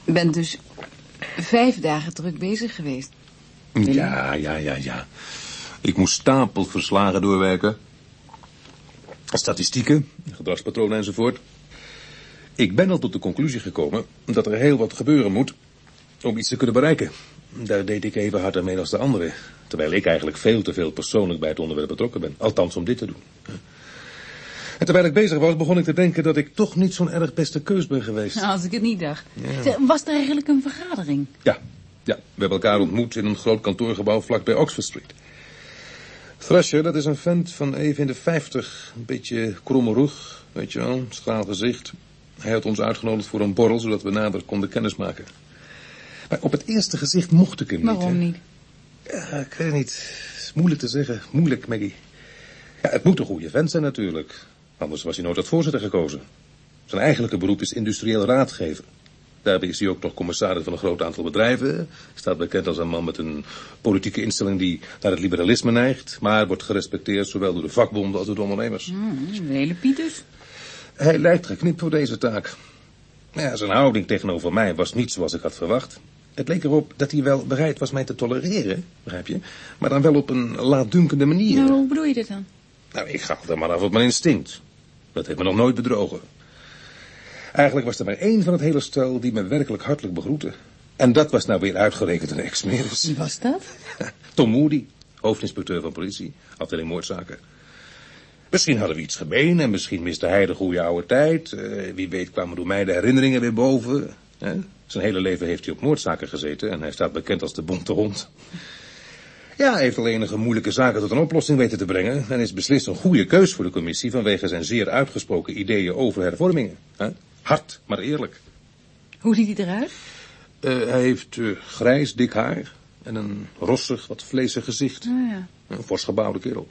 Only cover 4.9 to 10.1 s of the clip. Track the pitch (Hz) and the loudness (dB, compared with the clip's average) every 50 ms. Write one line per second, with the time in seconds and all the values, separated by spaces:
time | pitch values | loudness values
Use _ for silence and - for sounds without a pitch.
4.9 | 62 62 - - - - - - - - - - - - - - - - - - | -8 -10 -12 -14 -18 -20 -18 -16 -14 -14 -14 -14 -14 -14 -14 -16 -16 -4 -2 -2
5.9 | 90 - 95 90 - - - - 135 135 127 101 - - 101 - - 95 - - | 2 2 2 2 2 0 4 4 4 6 4 2 2 -2 -4 -2 -2 -6 -4 0
6.9 | 104 98 101 98 92 95 90 98 98 92 95 95 92 90 90 104 107 - - - | 2 4 4 4 2 2 2 4 4 4 4 4 2 2 2 0 -2 -2 -12 -20
7.9 | - - - - - - - - - - - - - - - - - - - - | -20 -20 -20 -20 -20 -20 -20 -20 -20 -20 -20 -20 -20 -20 -20 -20 -20 -20 -20 -20
8.9 | - - - - - - - - - - - - 101 87 90 - - 127 117 - | -20 -20 -20 -20 -20 -18 -16 -4 -2 -2 0 0 -2 -2 -2 -2 -2 -2 2 4
9.9 | 151 156 143 - | 4 2 2 -2